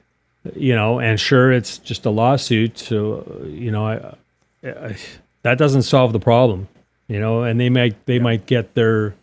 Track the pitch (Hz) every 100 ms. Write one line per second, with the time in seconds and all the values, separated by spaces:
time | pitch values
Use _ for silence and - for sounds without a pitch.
0 | _ _ _ _ - - 135 117 107 123
1 | 117 107 - 135 131 123 - - - 113
2 | 120 107 120 135 - 113 113 - - 110
3 | 107 107 - 98 - 76 117 107 110 110
4 | - - _ _ _ _ 131 - 110 104
5 | - - _ _ 117 127 147 135 - 139
6 | 123 110 120 120 127 92 98 _ _ _
7 | - 104 110 113 120 117 123 127 120 107
8 | - 123 120 113 - 123 117 - 113 110
9 | 104 95